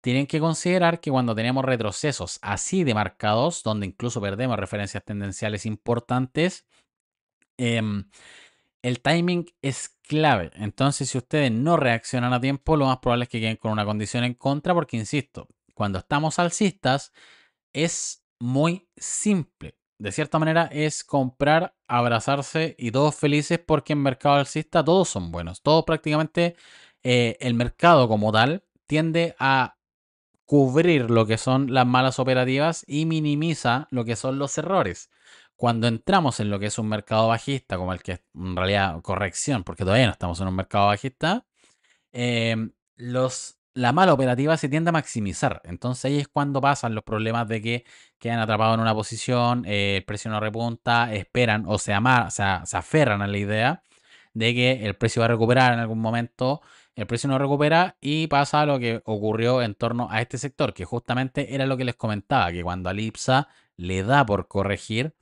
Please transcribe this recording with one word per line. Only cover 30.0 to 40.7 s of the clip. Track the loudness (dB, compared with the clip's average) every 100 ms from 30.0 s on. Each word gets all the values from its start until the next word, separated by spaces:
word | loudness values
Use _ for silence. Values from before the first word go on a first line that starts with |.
| _ _ _ _
cubrir | _ 4 4 4 4 2 4
lo | 2
que | 4 0
son | 0 0 2
las | 2 4
malas | 4 2 0
operativas | 0 2 2 2 0 -2 -6
y | -2 0
minimiza | 0 0 0 0 0 0 0 -2
lo | -6
que | -4 -4
son | -4 -4
los | -4 -4
errores. | -2 0 0 -4 -14 _ _ -20 _ _
Cuando | 0 2 0
entramos | -2 0 2 2 0
en | -2
lo | -2
que | -4
es | -4
un | -4
mercado | -4 -2 2 2
bajista, | 2 -2 -6 _ -6
como | -4
el | -6
que | -8
es | -10 _
en | -12 -6 -2
realidad | 0 2 0 -4
corrección, | -6 -4 -4 -6 -4 -4
porque | -4 -6
todavía | 2 4 2
no |
estamos | 0 -6 -4
en | -4
un | -4
mercado | -2